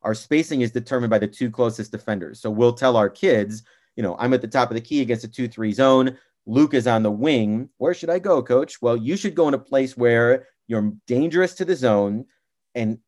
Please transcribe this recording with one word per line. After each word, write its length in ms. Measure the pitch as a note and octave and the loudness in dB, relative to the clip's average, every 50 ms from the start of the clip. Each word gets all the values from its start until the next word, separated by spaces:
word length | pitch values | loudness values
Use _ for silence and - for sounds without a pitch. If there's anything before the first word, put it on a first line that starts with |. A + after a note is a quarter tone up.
our 120 | _ G#2+ A2 | _ -4 -6
spacing 460 | A2 - _ D3 D3+ D#3+ D#3 D#3 C3+ | -6 -4 _ -2 -2 0 -2 -2 -2
is 120 | B2 A#2 | -2 -2
determined 400 | A2+ B2 A#2 - C3+ B2+ A#2+ A#2 | -2 -6 -6 -4 -4 -2 -2 0
by 80 | A2+ G#2+ | 0 0
the 100 | G2+ G#2 | 0 -2
two 200 | - - B2 A#2+ | -4 -4 -6 -6
closest 440 | A2 - B2 A#2 A2 - G#2+ - - | -2 -2 -2 -2 -2 -6 -10 -12 -12
defenders. 480 | G#2 - - G#2+ G2 F2 D2+ D#2 - | -14 -8 -6 -6 -6 -6 -12 -14 -10
So 100 | - - | -8 -8
we'll 220 | G#2+ G#2+ A#2+ A#2+ A#2 | -2 2 2 2 2
tell 240 | - C3+ C3 B2 A2+ | 2 0 2 4 4
our 120 | G#2+ G2 | 2 2
kids, 540 | - - - F#3+ C#3+ A2 G#2 G#2 G#2+ G#2+ - _ _ _ _ _ _ | 0 -2 0 2 2 2 2 -2 -6 -14 -16 _ _ _ _ _ _
you 80 | - A#2 | -6 -6
know, 140 | F#2+ F2 - | -6 -4 -4
"I'm 140 | - B2+ C3 | -2 0 0
at 80 | B2 | 0
the 80 | - A2+ | -2 -2
top 200 | - C#3 B2 A#2+ | 0 0 0 0
of 60 | A2+ | -2
the 60 | A2+ | -8
key 180 | A#2 - D3+ D3 | -8 -4 -2 -2
against 240 | C3+ A2 A#2+ A2 - | 0 0 -2 -4 -4
a 60 | A2+ | -12
two 180 | - - B2+ A#2 | -8 -6 -8 -8
three 240 | A2+ - A2 G#2+ | -6 -6 -4 -4
zone. 460 | G#2 G#2+ C3+ C3+ C3 C3 C3 C3 B2+ - _ _ _ _ _ | 0 2 4 4 6 6 4 2 -2 -8 _ _ _ _ _
Luke 280 | - A2+ C3 D3+ D3+ D3+ | -4 2 2 2 4 2
is 140 | C3+ A2+ B2 | 0 0 2
on 160 | A#2 A2+ A2 | 0 2 2
the 80 | G#2+ | 0
wing. 580 | G#2 G#2 B2 D#3 D3+ B2 A2 G#2 G#2 A2+ B2+ C#3+ _ _ | -2 0 0 0 2 2 0 0 -2 -4 -4 -8 _ _
Where 160 | A#2+ D3+ F3+ | -4 -4 -2
should 160 | - - D#3+ | -4 -4 -4
I 100 | E3 F#3 | -4 -4
go, 240 | F3 G3+ F#3 D3 A2+ | 0 0 0 0 2
coach?" 380 | - B2 B2+ D3 D#3+ - - | 2 0 0 0 0 -8 -4
"Well, 160 | - A#2+ A#2 A#2+ | -2 0 0 0
you 180 | A2 A#2+ E3+ | -2 -4 -4
should 180 | G3+ - G#3 D#3+ | -4 -4 -4 0
go 140 | E3 E3+ D3+ | 2 2 2
in 60 | C#3 | 2
a 60 | - | -2
place 360 | - _ - C3+ C3+ C3 C3 | -4 _ 0 0 0 0 -2
where 540 | - B2 A#2+ A#2 A#2 A#2 A#2+ B2+ C3 - _ _ _ _ _ | 0 2 4 4 4 4 4 2 2 0 _ _ _ _ _
you're 240 | A2+ A2 G#2 G#2 G#2 - _ - | -4 -2 -2 -2 -4 -6 _ -4
dangerous 460 | B2 B2 D3 E3+ D#3 F3 F#3 F3 - | -2 0 0 0 0 0 0 0 -2
to 80 | - F#3+ | -6 -4
the 140 | E3 F#3 D3+ | -2 -2 0
zone 480 | B2+ B2 G#2+ G2+ G2+ G2+ G2+ G#2+ B2+ _ _ _ _ _ _ _ _ _ _ | 2 2 2 4 2 0 -2 -6 -8 _ _ _ _ _ _ _ _ _ _
and 240 | A#2+ A2+ G#2+ A2+ A2+ _ | -4 -4 -4 -4 -6 _